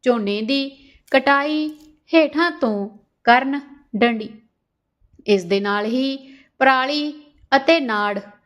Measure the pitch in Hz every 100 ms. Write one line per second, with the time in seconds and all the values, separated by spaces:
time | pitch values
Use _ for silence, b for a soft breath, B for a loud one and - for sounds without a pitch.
0 | 254 240 202 208 220 277 269 269 b b
1 | b 269 262 277 285 302 302 302 - _
2 | _ 330 302 294 339 339 247 208 202 -
3 | _ _ - 247 269 277 - - _ 208
4 | 240 226 - - _ _ _ _ _ _
5 | _ _ - 202 175 196 202 208 214 247
6 | 269 269 B B B _ 262 262 262 294
7 | 294 294 - _ _ 269 277 330 262 208
8 | 208 202 - -